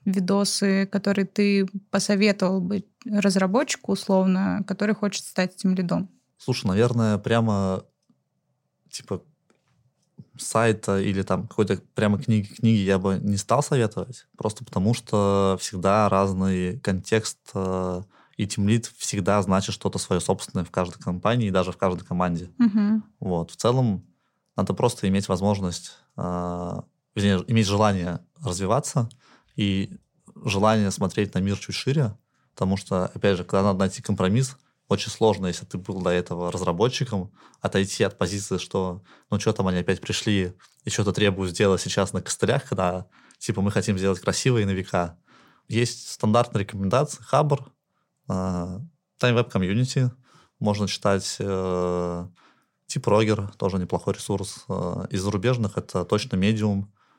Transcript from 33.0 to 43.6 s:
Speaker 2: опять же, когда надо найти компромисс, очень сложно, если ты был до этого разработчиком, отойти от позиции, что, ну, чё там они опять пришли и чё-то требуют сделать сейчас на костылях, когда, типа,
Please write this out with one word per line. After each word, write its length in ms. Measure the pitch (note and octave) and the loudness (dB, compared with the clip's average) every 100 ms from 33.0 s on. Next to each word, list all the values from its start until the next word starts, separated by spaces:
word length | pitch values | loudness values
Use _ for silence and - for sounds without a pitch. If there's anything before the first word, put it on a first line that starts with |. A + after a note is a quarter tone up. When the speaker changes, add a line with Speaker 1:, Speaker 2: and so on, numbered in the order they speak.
| F#2 | -2
Speaker 2:
опять 300 | - G2+ F#2 | 0 0 0
же, 80 | |
когда 180 | F2 G2 | 0 2
надо 160 | G2 F#2+ | 2 2
найти 220 | F#2+ - | 0 -2
компромисс, 540 | - G2 F#2 A2+ C3 - _ _ _ | -4 0 2 2 0 -6 _ _ _
очень 220 | G2 - | -4 -4
сложно, 360 | - A2+ F#2+ F#2 | 0 2 2 -2
если 180 | E2+ | -4
ты 140 | - F2+ | -8 -10
был 240 | F#2 F#2+ | -8 -4
до 80 | F2+ | 0
этого 420 | F2+ F2 E2+ F2 | 0 0 -4 -4
разработчиком, 800 | F2 F2 F2 A#2 - C3+ G2+ F#2 - - _ | -2 -2 0 0 0 -4 -4 -6 -12 -20 _
отойти 420 | - G2+ G2 - | -2 0 0 0
от 140 | G2+ - | -2 0
позиции, 400 | F2 G2+ G2 F#2 | -4 -4 -4 -6
что, 440 | - G2+ F#2 F2+ - - _ | -4 -4 -4 -6 -14 -20 _
ну, 80 | G#2 | -2
чё 140 | - | 0
там 120 | G#2+ F#2+ | 0 0
они 100 | F2+ | 0
опять 220 | E2+ F#2 | 0 -2
пришли 520 | - - - G2+ F2+ - _ _ | -2 -4 0 0 0 -6 _ _
и 60 | - | -6
чё-то 220 | - G2+ | -2 0
требуют 400 | - G#2 F#2 F#2 | 2 2 2 -2
сделать 280 | E2+ G#2 F#2 | 2 4 4
сейчас 320 | - - F#2+ | 0 0 0
на 80 | F#2+ | -2
костылях, 440 | - - G2 C#3 | -6 -2 0 0
когда, 420 | - F#2+ F#2 F2+ F#2 _ _ _ | -2 -2 -2 -2 -8 _ _ _
типа, 240 | - G2 | -6 -2